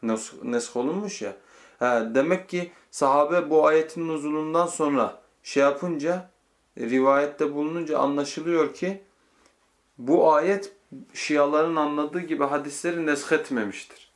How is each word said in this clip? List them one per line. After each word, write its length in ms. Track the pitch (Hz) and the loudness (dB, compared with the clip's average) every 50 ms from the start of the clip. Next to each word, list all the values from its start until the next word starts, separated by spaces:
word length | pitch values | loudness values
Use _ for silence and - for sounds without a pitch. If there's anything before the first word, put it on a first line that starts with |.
| - | -2
Nes-, 480 | 113 113 110 107 - - - - 123 | -2 -4 -4 -4 -10 -14 -12 -8 -4
nesk 240 | 120 120 117 - - | -4 -4 -4 -4 -6
olunmuş 460 | 123 123 139 165 190 208 196 - - | -4 -2 -2 -2 -4 -6 -6 -8 -8
ya. 140 | - - 98 - _ _ _ - - - _ _ | -10 -10 -10 -12 _ _ _ -20 -20 -20 _ _
Ha, 360 | 120 123 123 117 110 113 113 | 0 0 2 0 0 0 0
demek 340 | 131 135 160 180 185 185 - | 0 2 2 0 -2 -2 -6
ki 220 | - 180 175 175 - - _ _ | -6 -6 -6 -6 -12 -20 _ _
sahabe 580 | - - 151 135 135 143 147 147 170 175 170 151 | -6 0 2 2 4 4 4 4 2 0 0 2
bu 180 | 156 156 151 156 | 4 4 6 6
ayetin 400 | 156 160 156 156 - 170 165 160 | 4 4 2 0 -4 -8 -6 -4
nuzulundan 600 | 160 156 143 151 151 156 156 156 160 165 175 170 | -4 -4 -4 -4 -4 -2 -4 0 0 0 0 0
sonra 540 | 170 - 160 147 143 131 113 95 - - _ _ _ _ _ | 0 -2 -2 0 2 2 0 0 -2 -10 _ _ _ _ _
şey 200 | - - 143 139 | -4 0 2 4
yapınca, 680 | 139 143 - - 180 170 151 139 160 180 185 180 - _ _ _ _ _ _ _ _ _ - | 4 2 0 -4 -4 -4 -4 -2 -2 -2 -4 -4 -12 _ _ _ _ _ _ _ _ _ -8
e, 80 | 120 113 | -6 0
rivayette 640 | 123 131 131 135 135 139 147 147 147 - 151 147 143 | 2 2 4 4 4 4 2 0 -2 -2 -4 -4 -2
bulununca 460 | 143 147 151 160 170 170 151 151 131 | -4 -4 -4 -4 -6 -4 -2 0 0
anlaşılıyor 760 | 135 139 143 143 143 143 - - 160 165 170 165 151 143 147 | 0 0 0 -2 -4 -4 -6 -8 -4 -2 0 0 0 0 -2
ki 280 | - - 180 196 196 - _ _ _ _ _ _ _ _ _ _ _ _ _ _ _ _ _ _ - | -6 -6 -6 -6 -8 -12 _ _ _ _ _ _ _ _ _ _ _ _ _ _ _ _ _ _ -14
bu 360 | 120 123 151 180 - 160 156 | -2 2 4 6 8 8 6
ayet 400 | 147 160 180 202 196 196 - - _ _ _ - 135 - _ - | 6 4 2 0 0 -2 -8 -16 _ _ _ -20 -20 -20 _ -12
Şiaların 640 | - - - 151 147 143 143 151 151 160 170 165 | -10 -4 0 2 4 4 4 4 2 2 2 2
anladığı 440 | 160 151 147 147 147 147 151 160 180 | 0 0 0 0 -2 -4 -4 -4 -6
gibi 240 | 175 156 160 139 143 | -4 -4 -2 -2 0
hadisleri 600 | 139 143 147 143 147 143 - - 170 170 170 165 | 0 0 -2 -4 -6 -10 -6 -4 -4 -4 -2 -2
neshetmemiştir. 1040 | 156 147 143 - - 160 156 151 - 139 120 107 104 95 - - - - - - _ _ | -2 -2 -2 0 0 0 0 0 0 -4 -2 -2 -4 -6 -10 -14 -18 -20 -20 -20 _ _